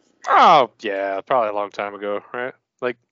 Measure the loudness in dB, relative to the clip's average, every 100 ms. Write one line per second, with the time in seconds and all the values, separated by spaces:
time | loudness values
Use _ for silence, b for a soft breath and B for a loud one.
0 | _ _ -2 4 6 6 4 _ -8 -4
1 | -4 -6 -2 0 0 -2 -6 -6 -10 -8
2 | -8 -8 -8 -10 -10 -12 _ -8 -8 -8
3 | _